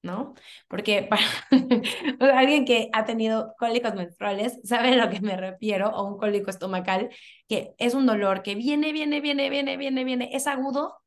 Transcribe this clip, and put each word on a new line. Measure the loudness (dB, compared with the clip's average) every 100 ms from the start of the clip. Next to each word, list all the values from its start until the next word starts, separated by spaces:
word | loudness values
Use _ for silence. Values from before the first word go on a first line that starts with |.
¿no? | -8 -8 -8 -12 -20 -20 _
Porque | -6 0 0
para | 2 2 2 -2 4
<laughs> | 4 6 2 0 -4 -4 4 6 6
alguien | 6 4 4
que | 2 2
ha | -2 -2
tenido | 0 0 0 -4 -4
cólicos | 0 0 -2 -4
menstruales | -8 _ -6 -2 -4 -6
sabe | -2 0 4
a | 4 4
lo |
que | 0
me | -4 -4
refiero, | -6 -6 -4 0 -2
o | -2 -6
un | -4
cólico | -2 -2 -4
estomacal, | -8 -6 -4 -2 -2 -4 -10 -20 -20 _
que | -6 -6 _
es | -2
un | 2 2
dolor | 2 0 0
que | -4 -4
viene, | -2 0 0
viene, | -2 -2 -2
viene, | -2 -2 0
viene, | -2 -4 -4
viene, | -4 -2 -2
viene, | -4 -4
es | -4 -4
agudo | -4 -2 -4 -6 -10